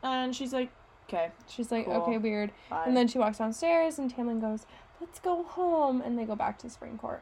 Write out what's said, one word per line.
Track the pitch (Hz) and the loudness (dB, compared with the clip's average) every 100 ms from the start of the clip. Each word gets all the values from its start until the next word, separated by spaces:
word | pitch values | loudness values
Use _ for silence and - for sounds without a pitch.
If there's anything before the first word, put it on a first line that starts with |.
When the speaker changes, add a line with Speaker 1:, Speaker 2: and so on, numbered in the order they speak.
Speaker 1:
And | 254 254 254 247 | -2 0 -2 -2
she's | 262 | -4
like, | 262 247 - - - - | -2 -4 -6 -20 -20 -6
"Okay." | 175 170 - - | -2 -2 -4 -14
Speaker 2:
She's | - 233 | -8 -2
like, | 226 214 | -2 0
Speaker 1:
Cool. | |
Speaker 2:
"Okay, | 170 170 226 | 0 2 0
weird." | 220 208 208 - - | 0 0 -2 -6 -8
Speaker 1:
Bye. | - 254 | -2 2
Speaker 2:
And | 254 | 4
then | 240 | 4
she | 254 | 4
walks | 214 214 | 2 2
downstairs, | 220 226 330 339 330 311 | -2 0 4 4 4 0
and | 262 | -4
Tamlin | 247 240 226 | -2 -2 -2
goes, | 220 220 - - - - | -2 -4 -8 -20 -20 -16
"Let's | 339 - | -16 -6
go | 370 349 | -2 -2
home." | 349 - 359 320 285 254 | -2 -2 2 4 4 2
And | - 240 | 0 -4
they | |
go | 220 214 | -2 -2
back | - 214 | -2 -4
to | 240 | -12
Springcourt, | - - 226 - - | -14 -12 -8 -8 -8